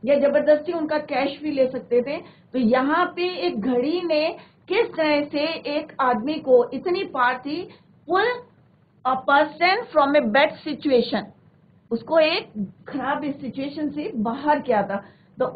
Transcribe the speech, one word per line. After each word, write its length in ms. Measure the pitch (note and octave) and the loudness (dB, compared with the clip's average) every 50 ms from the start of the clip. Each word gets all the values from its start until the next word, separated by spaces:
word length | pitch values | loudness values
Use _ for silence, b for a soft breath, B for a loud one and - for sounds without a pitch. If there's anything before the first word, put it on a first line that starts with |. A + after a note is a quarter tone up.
| - | 0
या 140 | A#3+ C#4+ C4 | 2 2 4
जबरदस्ती 520 | C4+ C#4 - D4 C#4+ D4 D4+ D4 D4+ F4+ | 4 2 2 2 4 4 4 2 2 -2
उनका 260 | E4+ E4 D#4 D4+ D4+ D4+ | -4 -4 -2 -2 -2 -4
cash 440 | D4 - C#4+ B3 C#4 D#4 - - | -4 -4 -2 -2 -2 -2 -4 -6
भी 100 | D4 D4+ | -6 -4
ले 160 | C#4+ C4+ C4 B3+ | 0 0 0 0
सकते 340 | C4 B3 - - A#3+ A#3+ | 0 -6 -6 0 0 0
थे। 160 | A#3+ C4+ D4 E4+ B B B B B B - | 0 0 -4 -8 B B B B B B -2
तो 60 | B3+ | 0
यहाँ 540 | B3 G#3+ B3 B3+ C4 C#4 D#4 E4+ F4+ F4 - | 2 2 4 2 2 2 2 2 0 -2 -2
पे 200 | F4 F4 F4+ F#4 | -2 -4 -4 -2
एक 260 | - F4 F4 B3+ A3+ | -2 -4 -4 -2 -2
घड़ी 400 | G3 C4 B3 A#3+ B3+ D4 E4+ F4+ | -2 0 0 0 0 0 -2 -2
ने 360 | F4+ E4+ D#4 D4+ D4+ E4 - B B B B B _ - | -2 0 0 0 0 -2 -4 B B B B B _ -2
किस 200 | F#4 G#4 A4+ - | 0 0 0 0
तरह 360 | - D#4+ D#4+ D4+ D4 D4 D4 | -2 -2 0 2 2 0 0
से 180 | D4 - D4 D4 D#4+ | -2 -2 -2 -2 -2
एक 460 | E4 - - C#4+ D4 D4+ D4+ - - - | -4 -6 -6 -4 -4 -4 -6 -6 -4 -2
आदमी 340 | C4+ B3+ B3 G#3+ G#3+ C#4 D#4 | 0 0 0 0 -2 -4 -4
को, 360 | D#4 - C4 B3+ B3 A#3+ - - | -4 2 4 4 4 4 2 -4
इतनी 300 | C4 - F4 F4 F#4+ F#4+ | -6 -4 -4 -2 -2 -4
पावर 340 | - - C4+ B3 B3 B3+ B3+ | -4 -2 0 0 0 0 -2
थी, 320 | - C#4+ D4+ E4+ G4 A4 B B B _ _ _ _ - | -6 -8 -8 -8 -10 -12 B B B _ _ _ _ -2
pull 180 | E4+ F#4+ G#4 A#4+ B4 B4 B4 - _ _ _ _ _ _ _ _ _ _ - B3+ | 0 2 2 0 -2 -4 -8 -16 _ _ _ _ _ _ _ _ _ _ -2 -2
a 100 | C4 B3+ B3+ - | -2 0 2 4
person 480 | C#4 - D4+ D4+ - - E4+ F4+ F#4+ A#4 A#4+ - - D#4 | 4 4 4 2 0 0 2 2 2 0 -2 0 2 2
from 180 | C#4+ C#4+ C#4+ D4+ | 4 4 4 2
a 100 | C4 A3 | 2 4
bad 220 | G#3 C4+ D4 D#4 - - - D#4 | 4 4 2 2 0 -6 -10 -10
situation, 560 | D4 - - D4+ C4 A#3+ A3+ - - - - - - _ _ _ _ _ _ _ _ _ _ _ | -10 -4 0 2 4 4 2 2 -2 -4 -4 -8 -14 _ _ _ _ _ _ _ _ _ _ _
उसको 280 | A3+ A#3 - - D#4 E4 | -6 -6 -4 2 4 4
एक 480 | D#4 D#4 E4 G#4 A4 - - G#3+ G3 F3 - - - - | 4 4 2 -2 -4 -6 -8 -8 -8 -8 -8 -14 -16 -10
खराब 340 | - C#4 - C4+ D4 D4 D4 | -8 -6 -4 -4 -4 -4 -4
situation 640 | C#4+ C4 - C#4 B3 - C4+ C4+ D4 C#4+ D#4+ D4+ C#4+ | -6 -8 -8 -10 -10 -8 -6 -8 -6 -6 -4 -4 -4
से 220 | - D4+ D4+ A4 E4 | -4 -6 -6 -6 -4
बाहर 440 | A#3 G#3 A#3 A#3 C4+ C#4+ D4+ D4+ C#4+ | -4 -4 -2 -4 -2 0 2 2 2
किया 240 | - B3 A#3 G#3 G3 | 2 2 2 2 0
था। 200 | G3+ G3 G3+ G3+ B B B B B _ - | 0 -4 -6 -8 B B B B B _ -4
The 100 | B3+ - - | -4 -2 0